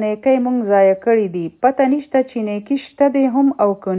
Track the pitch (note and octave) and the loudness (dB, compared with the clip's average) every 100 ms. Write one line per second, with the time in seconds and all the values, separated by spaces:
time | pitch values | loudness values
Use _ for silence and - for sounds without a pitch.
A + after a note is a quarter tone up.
0 | G#3+ G#3+ C4+ C4 B3 B3 G#3 G3+ G3 F#3+ | 0 -2 0 0 0 -2 0 4 4 2
1 | A#3 A3+ G3 F3 E3 - B3+ C4+ C4 D4 | 0 0 0 -4 -8 -2 -2 0 0 -2
2 | C#4 C4 C4 A#3+ G#3+ G#3 G#3 C#4 - - | -2 -2 -2 -4 -6 -8 -6 -8 -8 -2
3 | C#4+ C#4 C4+ B3 C#4 - G3+ G3 G3 | 0 2 0 2 0 0 -2 -2 -4